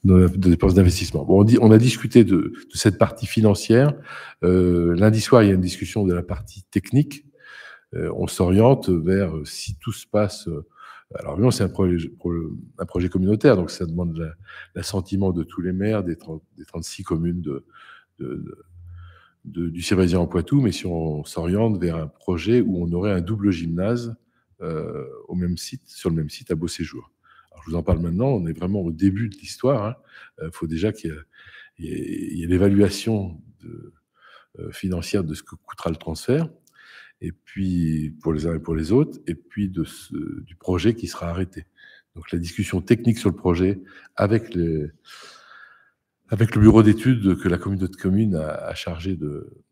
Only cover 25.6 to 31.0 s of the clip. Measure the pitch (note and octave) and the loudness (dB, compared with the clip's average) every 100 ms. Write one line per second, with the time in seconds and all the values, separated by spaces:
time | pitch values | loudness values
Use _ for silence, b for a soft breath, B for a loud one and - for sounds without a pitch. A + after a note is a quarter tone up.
25.6 | - C3+ _ - F#2 E2 D2+ - - E2 | -8 -16 _ -8 -4 -4 -6 -10 -6 -6
26.6 | E2+ - E2 C2+ - _ b b b - | -6 -8 -10 -10 -20 _ b b b -20
27.6 | - E2 D#2 E2 E2+ F2 C3 A#2+ E2 D#2+ | -8 -6 -2 -2 -2 -2 0 -2 -4 -6
28.6 | F2+ G2+ F2 E2 G2 G2 A2+ - - - | -4 -4 -4 0 0 0 -6 -8 -18 -4
29.6 | B2+ C3+ G#2 B2 B B B - D#2+ - | -2 0 -2 -8 B B B -14 -14 -10
30.6 | D#2+ D#2+ G2+ G#2 | -8 -2 -2 -4